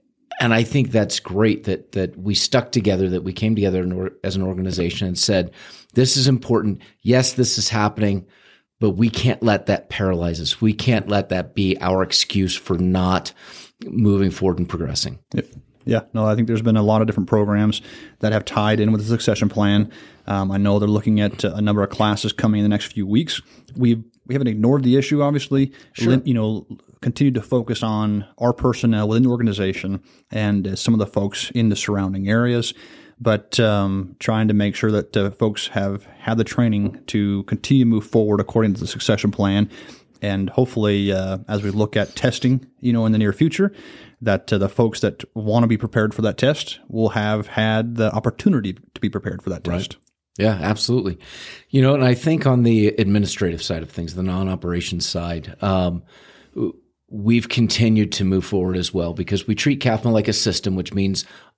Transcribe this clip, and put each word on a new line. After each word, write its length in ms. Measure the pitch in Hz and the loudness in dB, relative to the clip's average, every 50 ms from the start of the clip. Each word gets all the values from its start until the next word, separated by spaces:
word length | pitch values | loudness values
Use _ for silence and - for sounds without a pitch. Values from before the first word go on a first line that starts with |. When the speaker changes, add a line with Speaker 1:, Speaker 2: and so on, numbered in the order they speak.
| _ _ _ _ _ - - - | _ _ _ _ _ -16 -10 -4
Speaker 1:
And 120 | 120 117 113 | -2 0 2
I 120 | 113 117 | 0 0
think 260 | - - 143 123 - | 0 0 0 0 2
that's 300 | - 110 101 90 - - | 2 0 0 0 -4 -8
great 420 | - - 90 101 110 110 104 - - | -8 -6 -2 0 2 2 2 0 -2
that, 280 | 104 92 - - _ - | -6 -6 -6 -6 _ -6
that 260 | 98 92 85 - 90 | -4 -4 -4 -6 -8
we 160 | 92 104 101 | -6 -4 -2
stuck 380 | - - - - 123 - - - | -2 -2 0 0 0 0 0 -2
together, 360 | 123 95 104 95 92 95 92 | 0 2 2 2 2 0 0
that 120 | 90 87 - | 0 -2 -4
we 100 | 95 92 | -6 -6
came 220 | - 110 107 113 | -2 0 0 0
together 280 | 104 101 95 92 92 90 | 2 0 0 0 0 -2
in 80 | 90 90 | -2 -4
or-, 220 | 92 92 95 - - - | -4 -6 -8 -8 -6 -6
as 100 | 95 92 | -4 -2
an 80 | 98 92 | -2 -2
organization 640 | 95 92 90 92 92 87 90 87 87 - - 104 | -2 -4 -4 -4 -4 -2 -2 -2 -4 -2 -4 -4
and 100 | 92 90 | -4 -2
said, 360 | - - - 101 92 87 87 - - - - - - - _ - | -2 0 2 2 0 0 -2 -8 -18 -20 -20 -20 -20 -18 _ 0
"This 240 | 117 127 127 - | 2 2 2 2
is 100 | 135 127 | 2 2
important. 540 | 139 131 120 - - 120 104 95 107 95 - - - _ _ - | 2 2 0 0 0 0 0 2 0 -4 -4 -8 -20 _ _ 0
Yes, 320 | 110 120 127 131 - - | 2 2 4 2 0 0
this 220 | 131 123 113 - | 0 0 0 0
is 120 | - 104 - | -2 -2 -2
happening, 580 | 110 110 104 107 104 107 107 101 98 95 92 _ _ _ _ _ _ _ _ _ _ - | 0 0 0 0 0 0 0 0 0 -2 -6 _ _ _ _ _ _ _ _ _ _ 0
but 100 | 117 104 | 0 0
we 180 | 87 92 120 113 | 2 2 2 2
can't 300 | 110 - - 127 - - 113 | 2 0 0 0 0 2 2
let 220 | 113 101 95 - | 2 2 2 2
that 240 | - 98 - - - | 0 0 -2 -2 -8
paralyze 500 | - - 101 92 92 85 85 85 82 82 | -6 -2 -2 0 0 0 -2 -2 -4 -4
us. 200 | 80 71 - - | -4 -6 -4 0
We 140 | 113 110 104 | 0 0 0
can't 320 | - - 127 117 107 - | 0 0 0 0 0 0
let 220 | 98 104 101 92 - | 0 0 0 0 0
that 260 | 95 90 85 - - | -4 -4 -4 -6 -4
be 240 | 104 98 92 92 - | -2 0 0 0 0
our 220 | - 92 95 95 92 | 0 0 0 0 0
excuse 540 | 90 - - - - - 98 95 90 - | 0 0 -2 -2 0 0 0 0 0 -2
for 200 | - - - 92 | -6 -4 -4 -2
not 560 | 85 90 90 92 92 92 92 92 90 - - - - - - - - - - _ - - | 0 0 0 2 2 2 2 0 0 -2 -4 -16 -18 -20 -20 -20 -20 -20 -20 _ -16 -14
moving 460 | - - 120 110 104 98 98 98 92 82 | -8 -2 2 4 4 4 4 2 0 0
forward 260 | - 92 95 85 87 | 0 0 0 0 0
and 100 | 87 - | -2 -4
progressing." 520 | - 82 82 73 71 - - 73 67 - _ _ - | -4 -6 -6 -4 -4 -4 -6 -6 -8 -12 _ _ -6
Speaker 2:
Yep. 120 | - - - - - - _ _ _ - | -6 -6 -6 -12 -20 -20 _ _ _ -4
Yeah, 140 | - 120 110 - _ - | -2 -2 -2 -2 _ -4
no, 120 | 113 110 | -2 0
I 80 | 110 107 | 0 2
think 140 | 113 113 98 | 2 0 0
there's 140 | - 107 113 | 0 0 2
been 160 | 117 110 110 | 2 2 4
a 40 | 104 | 4
lot 180 | 104 107 110 110 | 4 4 4 2
of 40 | |
different 220 | 110 104 110 92 - | 2 0 -2 0 0
programs 520 | 113 107 104 101 101 104 107 107 107 - - - - - - - _ - | 2 2 2 2 2 2 2 2 0 -2 -6 -14 -20 -20 -20 -20 _ -4
that 120 | - 107 110 | -2 0 0
have 120 | 104 - | 0 -2
tied 360 | - - 110 104 107 107 107 | -2 -2 0 2 2 2 2
in 100 | 107 110 | 2 2
with 120 | 110 104 104 | 2 0 0
the 40 | |
succession 440 | 107 117 113 - - 104 - 110 98 | -2 -2 0 0 0 0 0 0 -2
plan. 420 | - 113 104 101 101 104 107 - - - - - - _ - | 0 0 0 2 4 2 2 0 -4 -18 -20 -20 -20 _ -8
Um, 240 | - 101 98 95 95 | -6 -4 -4 -2 -2
I 60 | 98 | -2
know 220 | 98 101 101 101 104 | 0 2 2 2 2
they're 100 | 104 104 | 2 2
looking 320 | 107 104 104 113 107 107 | 0 0 2 2 2 2
at, 240 | 104 101 - - - | 2 0 -2 -2 -4
uh, 80 | 98 85 | -4 -2
a 60 | 107 | 0
number 220 | 107 104 104 104 98 | 0 0 2 0 0
of 80 | - | -2
classes 420 | - - 107 107 104 104 - 107 - | 0 0 0 0 0 0 -2 -6 -4
coming 280 | - - 110 104 104 | -2 0 0 2 2
in 40 | 104 | 2
the 60 | 104 | 2
next 160 | 104 104 - | 0 0 -2
few 200 | - - 110 98 | -6 -6 -6 -4
weeks. 360 | 95 107 120 165 151 - - - _ - - _ - - | 0 0 0 0 0 -6 -10 -10 _ -20 -20 _ -16 -4
We've, 260 | - 123 117 117 113 113 - _ _ _ | 0 2 2 2 2 -2 -14 _ _ _
we 80 | - 123 | -6 -4
haven't 140 | 139 135 120 | -2 -2 -2
ignored 340 | 107 104 107 120 139 143 131 | 0 2 2 2 4 4 4
the 140 | 123 127 | 4 4
issue, 240 | 139 135 - 151 147 | 4 2 2 0 0
obviously. 520 | 143 143 147 143 139 - 139 135 135 135 - - - _ - | 2 2 0 -2 -2 0 0 0 0 0 -2 -14 -20 _ -8
Speaker 1:
Sure. 200 | - 120 117 127 | -2 2 2 2
Speaker 2:
Lim-, 100 | 131 127 | 2 2
you 80 | 151 120 | 0 0
know, 340 | 113 110 107 110 101 - - 107 - _ _ _ - - | 0 0 0 -2 -4 -8 -12 -20 -20 _ _ _ -6 -6
continued 320 | 127 120 - 147 139 127 | -4 0 2 2 2 2
to 80 | 117 104 | 0 -2
focus 400 | - 135 123 113 120 113 - 117 | -2 -2 -2 0 -2 -4 -4 -2
on 420 | 110 107 107 107 104 104 101 98 - _ - | -2 -2 0 0 0 0 -2 -4 -6 _ -2
our 160 | 120 120 120 | 0 0 0
personnel 540 | - - 123 113 - - 117 110 107 107 107 | 2 0 -2 -2 0 0 0 2 2 0 0
within 160 | 110 117 131 | 2 2 2
the 40 | 127 | 2
organization 760 | 123 120 117 110 98 98 98 95 92 - - 95 98 95 _ _ _ _ _ _ | 2 2 0 -2 0 0 -2 -2 -2 -4 -6 -6 -6 -8 _ _ _ _ _ _
and, 380 | - 107 107 104 104 101 92 98 | -6 -2 0 0 0 0 0 -2
uh, 60 | 95 | -4
some 200 | - - 117 117 | -4 0 2 2
of 60 | 107 | 2
the 60 | 101 | 2
folks 440 | - - 104 101 98 - - - - | 0 -2 -2 -2 -2 -4 -6 -10 -6
in 180 | - 120 113 110 | -2 0 2 2
the 80 | 101 | 2
surrounding 540 | - - - 104 98 98 95 98 95 98 101 | 0 -2 -2 -2 -2 -2 -2 -2 -4 -2 0
areas, 420 | 110 117 120 123 120 120 117 - - - - - - - - - _ - | 2 2 2 2 0 0 -2 -4 -8 -12 -18 -20 -20 -20 -20 -20 _ -4
but, 400 | 120 117 107 104 - - - - | 0 0 0 0 -2 -4 0 2
um, 560 | 117 107 104 101 98 98 95 98 92 90 - - | 2 4 4 2 0 0 -2 -2 -4 -6 -10 -8
trying 300 | - - 110 110 110 107 | -4 -2 0 2 2 4
to 60 | 107 | 4
make 200 | 104 101 104 98 | 4 2 2 0
sure 160 | - - 107 | 0 0 0
that, 240 | 107 104 - - - | 0 0 -2 0 -2
uh, 160 | 107 98 101 101 | -2 0 -2 -2
folks 360 | - 117 107 101 - - - | -2 -2 -2 -2 -4 -8 -6
have 380 | - 107 98 98 98 101 - - - - | -4 -4 -4 -2 -4 -6 -10 -14 -20 -10
had 200 | - 117 113 113 | -4 -2 0 0
the 60 | 110 | 0
training 540 | - - - 120 113 107 101 101 101 101 - - - | 0 0 0 2 2 2 0 0 -2 -4 -8 -14 -4
to 340 | - 107 101 101 101 98 98 | -2 0 0 0 0 -2 -4
continue 420 | - 101 - - - 139 135 123 | -4 -6 -6 0 2 4 4 4
to 60 | 117 | 4
move 160 | 113 104 104 | 2 2 0
forward 340 | - - 117 107 104 104 101 | 2 2 2 4 4 2 2
according 320 | 98 - - 117 110 104 95 | 0 0 0 2 2 2 0
to 80 | - | -2
the 60 | - | -4
succession 440 | - - - - - 107 104 - 104 | -8 -8 -6 0 0 0 2 2 -2
plan. 380 | 101 - 101 98 98 101 107 104 - - - - - - _ _ _ - - | 0 2 0 2 2 2 0 0 -2 -14 -20 -20 -20 -20 _ _ _ -8 -6
And 260 | 104 98 98 98 92 | -4 -2 -2 -4 -2
hopefully, 640 | - - 127 - - 117 107 104 101 101 101 98 95 | 0 0 0 0 0 0 2 2 2 2 2 2 0
uh, 280 | 95 95 95 95 92 110 | 0 -2 -2 -4 -6 -6
as 160 | - 107 101 104 | -4 -4 -2 -2
we 60 | 101 | -2
look 260 | 95 107 107 - - | 0 0 0 0 0
at 220 | 107 101 - - | -2 -2 -2 -4
testing, 480 | - - 127 - - - 127 127 127 - - _ _ | -2 -2 0 0 2 0 2 2 0 -2 -8 _ _
you 140 | - 123 117 | -2 0 0
know, 100 | 117 110 | 2 2
in 80 | 110 110 | 2 2
the 60 | 107 | 2
near 160 | 107 101 98 | 2 2 2
future, 360 | - 156 165 - - 196 196 - - - - - - - - _ - 120 | 2 2 0 2 2 0 0 0 -6 -20 -20 -20 -20 -20 -20 _ -6 -2
that, 280 | 113 98 92 - - | 0 0 0 0 -2
uh, 60 | 110 | -2
the 140 | 98 98 98 | 0 0 0
folks 300 | - - 117 110 104 - | 2 2 0 0 2 0
that 220 | - 101 - - - - - | -2 -2 -2 -4 -16 -12 -10
wanna 320 | 113 107 107 107 120 120 | -6 -4 0 2 2 2
be 100 | 113 110 | 2 2
prepared 380 | 101 - 104 - 117 107 107 - | 0 -2 -2 0 0 0 0 0
for 80 | - 110 | -2 -2
that 160 | 107 110 - | -2 -2 0
test 400 | 123 135 151 - - - - - _ - | 0 0 0 -2 -6 -12 -12 -16 _ -10
will 220 | - 113 113 104 | -4 -2 -2 0
have 380 | - 117 104 107 110 107 101 - | 0 0 -2 0 -2 -2 -4 -6
had 480 | - 113 110 110 110 110 113 120 117 | -4 -2 0 0 0 0 -2 -4 -2
the 140 | 113 110 107 - | -2 -2 0 0
opportunity 580 | 110 - 120 - - - 208 180 123 101 95 92 | -2 -2 -4 -4 0 0 2 2 2 0 -4 -8
to 280 | - - _ _ - - | -8 -14 _ _ -6 -6
be 80 | 101 | -4
prepared 320 | - 98 - 101 - 92 - | -4 -4 -6 -6 -8 -8 -8
for 80 | 95 | -8
that 160 | 87 80 - | -8 -6 -6
Speaker 1:
Right. 100 | 87 87 | -4 -4
Speaker 2:
test. 220 | 90 90 - - _ _ _ _ _ _ _ _ - | -4 -4 -8 -12 _ _ _ _ _ _ _ _ 0
Speaker 1:
Yeah, 200 | 101 110 107 90 76 | 0 0 0 0 -2
absolutely. 560 | 98 107 107 - - 120 127 98 98 82 - - - - - - - - - - - | -2 -2 -2 -2 0 0 0 0 -2 -6 -8 -12 -20 -20 -18 -18 -18 -18 -20 -14 -2
You 140 | - 135 131 | 2 2 4
know, 120 | 131 143 | 4 4
and 80 | 139 131 | 4 4
I 120 | 127 123 | 2 2
think 320 | 123 - 160 160 156 151 | 2 2 0 0 2 2
on 160 | 135 131 123 120 | 2 4 4 4
the 260 | 117 113 110 104 104 | 4 6 6 4 4
administrative 760 | - - 107 98 101 104 101 92 - - 104 87 85 80 - | 2 2 0 2 2 2 2 0 -2 -2 -2 -2 -2 -4 -6
side 200 | - 85 82 82 | -6 -6 -6 -6
of 80 | - | -10
things, 240 | - - 85 80 85 | -8 -8 -8 -8 -6
the 80 | 92 92 | -4 -4
non-operations 840 | 92 90 92 95 95 92 87 - 87 87 87 85 - 92 82 - | -4 -2 -2 -2 -4 -4 -4 -4 -4 -4 -4 -4 -4 -6 -6 -6
side, 500 | - - 90 85 87 85 82 - - - - - | -4 -4 -6 -6 -6 -8 -8 -10 -12 -12 -6 -2
um, 400 | 101 95 92 90 90 87 85 - _ - - - - - - _ _ - | 0 0 2 0 0 -2 -6 -10 _ -20 -20 -20 -20 -20 -20 _ _ -8
w-, 200 | - 113 85 - - _ _ _ _ _ - | -6 -6 -6 -6 -10 _ _ _ _ _ -14
we've 400 | - 107 101 113 117 120 113 - | -12 -4 0 2 2 2 2 0
continued 640 | - 123 117 101 - - 113 113 110 107 104 - - | 0 0 0 0 2 2 2 4 4 4 2 0 0
to 120 | - 98 | -2 0
move 220 | 92 95 92 90 | 2 2 0 0
forward 320 | - 104 95 90 92 92 92 | 0 -2 -2 0 0 -2 -2
as 160 | 87 - - | -4 -2 -2
well 180 | 90 85 85 82 | -2 -4 -4 -4
because 340 | - 87 - 104 95 - | -6 -4 -2 -2 -4 0
we 80 | - 107 | -2 -2
treat 260 | - - 143 139 - | 0 0 0 0 2
cafma 300 | - 120 113 107 - 117 | 2 0 0 2 2 2
like 160 | 113 107 101 | 2 2 2
a 60 | 117 104 | 0 -2
system, 420 | - - 110 92 - - 101 95 | 0 0 -2 -2 -2 -2 -2 -4
which 200 | 92 87 - - | -4 -4 -4 -4
means 320 | 101 98 98 95 - - - - - - _ _ | -2 -2 0 -2 -4 -6 -10 -14 -20 -20 _ _